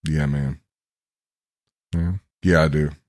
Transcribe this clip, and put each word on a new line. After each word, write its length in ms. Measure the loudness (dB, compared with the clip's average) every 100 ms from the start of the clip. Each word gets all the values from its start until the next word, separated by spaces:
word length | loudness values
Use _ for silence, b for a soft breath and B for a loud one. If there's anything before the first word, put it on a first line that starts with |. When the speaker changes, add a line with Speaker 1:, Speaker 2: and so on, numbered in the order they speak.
| -2
Speaker 1:
Yeah, 200 | -2 0
man. 340 | -2 -4 -8 _ _ _ _ _ _ _ _ _ _ _ _ _ -4
Speaker 2:
Yeah. 180 | -4 -4 _ _
Speaker 1:
Yeah, 200 | 2 4
I 40 | 4
do. 240 | 0 -2 -6